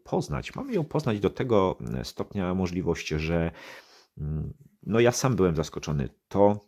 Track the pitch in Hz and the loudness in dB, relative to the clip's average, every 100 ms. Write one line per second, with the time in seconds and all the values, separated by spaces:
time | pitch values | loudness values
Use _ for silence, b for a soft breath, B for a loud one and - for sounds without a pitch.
0 | - 185 - 67 - - 277 208 151 156 | -4 -4 -2 -6 -6 -10 -4 -4 -2 -2
1 | 131 104 98 - 127 104 95 - 58 62 | 0 0 0 0 2 4 4 0 -6 -6
2 | - - 101 101 90 92 90 90 82 80 | -6 -8 -8 -4 -2 0 -2 -2 -2 -2
3 | - 78 78 85 82 B B B B B | -2 -2 0 0 0 B B B B B
4 | B - 73 78 78 - - _ - 110 | B -10 -6 -6 -6 -12 -20 _ -2 4
5 | 120 - 135 95 90 78 78 - - 73 | 4 4 0 4 2 2 -2 -6 -4 -4
6 | 65 _ - 98 101 104 | -4 _ -4 4 4 4